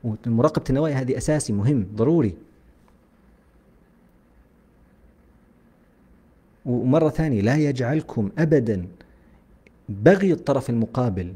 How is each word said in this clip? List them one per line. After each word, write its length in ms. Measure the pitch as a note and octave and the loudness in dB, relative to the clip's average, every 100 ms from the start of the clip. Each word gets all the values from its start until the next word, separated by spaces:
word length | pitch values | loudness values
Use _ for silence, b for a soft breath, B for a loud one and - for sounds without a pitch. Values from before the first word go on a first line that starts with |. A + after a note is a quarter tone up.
ومراقبة 600 | A#2 G#2+ B2 A2+ B2+ - - | -8 -6 -2 2 2 0 -2
النوايا 240 | C3 D#3 | 0 0
هذه 220 | C3+ B2+ A#2+ | -2 -2 -2
أساسي، 360 | - D3+ - | -2 -2 -2
مهم، 340 | G2+ G#2 C#3+ F#2+ | -2 0 0 -2
ضروري. 400 | G#2+ A#2+ E3+ A#2 E2 - _ _ _ _ _ _ _ _ _ _ _ _ _ _ _ _ _ _ _ _ _ _ _ _ _ - _ _ _ _ _ _ _ _ _ _ _ _ _ _ _ C3 | -2 2 2 0 -4 -14 _ _ _ _ _ _ _ _ _ _ _ _ _ _ _ _ _ _ _ _ _ _ _ _ _ -20 _ _ _ _ _ _ _ _ _ _ _ _ _ _ _ -4
ومرة 420 | B2 A#2+ D3 D#3 | 0 2 4 2
ثانية، 320 | D3+ D#3+ A2+ | 0 0 2
لا 160 | G#2 D3 | 2 2
يجعلكم 720 | D3 C3 B2 D#3 - - G2+ - | 0 0 -2 -2 -4 -4 -4 -2
أبدًا 480 | D#3+ D3+ A2+ G2+ F2 - b b b b b - _ _ - | 2 2 2 -2 -6 -12 b b b b b -20 _ _ -12
بغي 440 | G2 A2 F#3+ G3 | 0 4 4 4
الطرف 380 | E3 - C3 B2 | 0 0 -2 -2
المقابل 640 | A#2 A2 - A#2+ F#2+ F2 | -2 -2 -2 -2 -2 -6